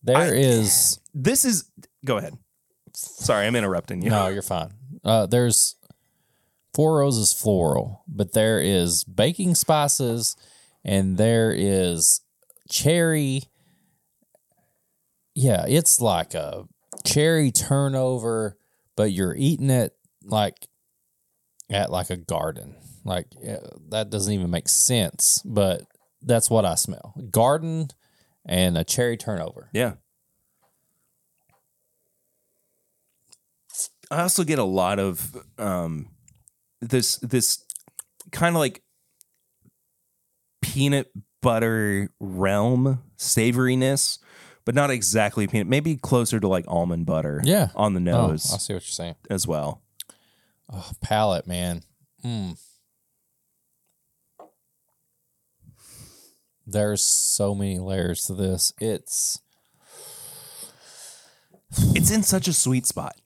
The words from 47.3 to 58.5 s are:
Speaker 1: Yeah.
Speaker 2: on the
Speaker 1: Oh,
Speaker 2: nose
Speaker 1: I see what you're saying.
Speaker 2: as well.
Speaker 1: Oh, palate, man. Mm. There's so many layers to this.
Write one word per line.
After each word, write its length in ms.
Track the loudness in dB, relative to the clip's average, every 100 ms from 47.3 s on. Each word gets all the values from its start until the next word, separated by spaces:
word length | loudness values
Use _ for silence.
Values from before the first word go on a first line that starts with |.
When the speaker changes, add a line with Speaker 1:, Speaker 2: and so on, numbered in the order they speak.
| -2
Speaker 1:
Yeah. 260 | 2 2 2
Speaker 2:
on 200 | 0 0
the 60 | 0 0
Speaker 1:
Oh, 160 | 2 2
Speaker 2:
nose 240 | 0 -4
Speaker 1:
I 60 | -4
see 160 | -6
what 80 | -8
you're 80 | -8
saying. 240 | -10 -10 -12 -8
Speaker 2:
as 160 | -6 -2
well. 360 | -4 -4 -8 _ _ -20 -20 _ _ _ _ _
Speaker 1:
Oh, 200 | -16 -14 -12
palate, 460 | -2 0 2 0 -4
man. 360 | -6 -4 -6 -10 _ _ _
Mm. 340 | -8 -6 -8 -10 -18 _ _ _ _ _ _ _ _ _ _ _ _ _ _ _ _ _ -20 _ _ _ _ _ _ _ _ _ _ _ -20 _ -20 -20 -20 -20 -20 _ _ _ -6
There's 360 | -2 0 0
so 520 | 2 2 0 0 0
many 240 | 0 -2 -4
layers 460 | -4 -2 -2 -4 -6
to 80 |
this. 380 | -2 -2